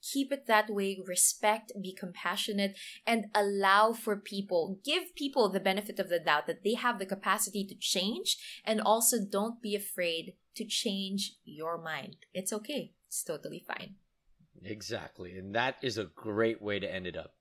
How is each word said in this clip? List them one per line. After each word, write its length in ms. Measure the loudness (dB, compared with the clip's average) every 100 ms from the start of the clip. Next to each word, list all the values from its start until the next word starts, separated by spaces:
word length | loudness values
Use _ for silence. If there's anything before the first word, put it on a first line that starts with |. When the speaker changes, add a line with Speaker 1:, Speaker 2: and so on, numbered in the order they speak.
| -4
Speaker 1:
Keep 220 | -2 -2
it 140 | -4 4
that 220 | 4 4
way, 300 | 0 0 -2 -4
respect, 640 | 4 4 6 4 2 -2 -10
be 120 | -8
compassionate, 800 | -8 -10 -6 -4 -2 -2 0 0 -2 -16 -8 0
and 220 | 0 2 2
allow 580 | 4 4 8 8 8
for 240 | 4 -2 -2
people, 600 | -2 -6 0 2 0 -4
give 320 | -2 -2 -2 -6
people 320 | -2 4 4
the 140 | 4
benefit 380 | 2 0 -2 -4
of 100 | 0
the 100 | 0
doubt 280 | 4 2 2
that 160 | -2
they 100 | 0
have 240 | 0 0 -2
the 80 | -4
capacity 580 | -4 0 0 0 -2 -6
to 100 | -4
change, 880 | -2 0 0 -2 -2 -2 -6 -8 -2
and 160 | 2
also 360 | 4 4 4 2
don't 380 | 2 0 0 -4
be 120 | -4
afraid 600 | -4 -4 -2 -2 -2 -6 -16 _ -10
to 100 | -4
change 720 | -2 -2 -2 -2 -4 -4 -8 -18
your 320 | -8 -6 -6
mind. 400 | -6 -8 -8 -16 -10
It's 180 | -8 -4
okay. 400 | -6 -4 -6 -6 _ _
It's 160 | -8
totally 400 | -6 -8 -8 -12 -10
fine. 300 | -10 -10 -16 _ _ _ _ _ -18 -10
Speaker 2:
Exactly. 720 | -10 -6 -8 -8 -14 -12 -10
And 180 | -4 0
that 220 | 0 0
is 160 | -4 -2
a 80 | -6 -6
great 460 | -4 2 2 2
way 180 | -2 -2
to 140 | -2
end 140 | -4 -6
it 80 | -8
up. 200 | -12 _